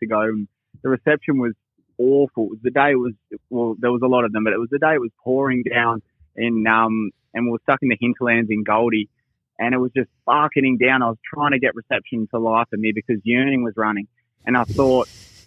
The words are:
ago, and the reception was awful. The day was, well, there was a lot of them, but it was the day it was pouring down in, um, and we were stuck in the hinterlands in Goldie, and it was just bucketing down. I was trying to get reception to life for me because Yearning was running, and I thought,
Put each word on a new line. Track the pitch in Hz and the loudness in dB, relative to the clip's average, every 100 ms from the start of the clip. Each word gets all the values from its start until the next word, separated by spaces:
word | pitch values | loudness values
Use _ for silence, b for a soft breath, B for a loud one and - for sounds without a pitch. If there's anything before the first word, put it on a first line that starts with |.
ago, | 110 110 | -4 -2
and | 110 110 101 _ _ - | 0 -2 -6 _ _ -8
the | 131 | -4
reception | 127 - 151 - 139 | 0 0 0 0 0
was | 120 110 _ _ _ - | -2 -4 _ _ _ -2
awful. | 123 139 139 - 104 110 | 2 4 2 0 -6 -4
The | 120 | -2
day | 135 143 131 | 2 2 2
was, | 123 107 _ 107 - | 0 -6 _ -18 -8
well, | 123 117 110 | -4 -2 -2
there | 120 | -2
was | 123 | 0
a | 127 | 2
lot | 127 117 | 2 2
of | |
them, | 107 | 0
but | 107 | 0
it | 101 | 0
was | 117 | -2
the | 143 | 0
day | 156 156 | 0 0
it | |
was | 117 - | -2 -6
pouring | 123 131 135 127 | -2 0 0 -2
down | 120 120 117 110 - _ _ - | -2 0 0 -2 -8 _ _ -6
in, | 113 113 110 | -2 0 2
um, | 113 113 110 104 - _ | 2 2 0 -4 -10 _
and | 113 120 | -6 -4
we | |
were | 117 | -2
stuck | - 135 | -2 0
in | 131 | 0
the | 110 | 0
hinterlands | 123 120 120 117 110 | -2 -2 0 0 0
in | 107 | -2
Goldie, | 107 110 120 110 104 _ _ _ _ - | 0 2 2 0 -4 _ _ _ _ -6
and | 117 127 | -2 0
it | |
was | 127 131 | -2 -2
just | - _ - | -6 _ 0
bucketing | 143 147 147 135 123 | 0 2 0 0 2
down. | 123 131 | 2 2
I | 117 | 0
was | 110 - | -4 -10
trying | - 147 | -4 -2
to | 135 | 0
get | 123 117 | -2 -4
reception | - 123 - 117 110 | -6 -6 -4 -6 -4
to | 117 | -2
life | 113 113 117 | 0 0 -2
for | 104 | -2
me | 110 | -2
because | 107 - 110 | -2 -4 -4
Yearning | 101 123 135 135 | 0 0 2 0
was | 120 104 | -2 -2
running, | 107 104 104 _ _ _ - | -2 -2 -6 _ _ _ -2
and | 123 | 0
I | |
thought, | 113 - 135 127 - - - - | 0 0 2 2 0 -8 -20 -20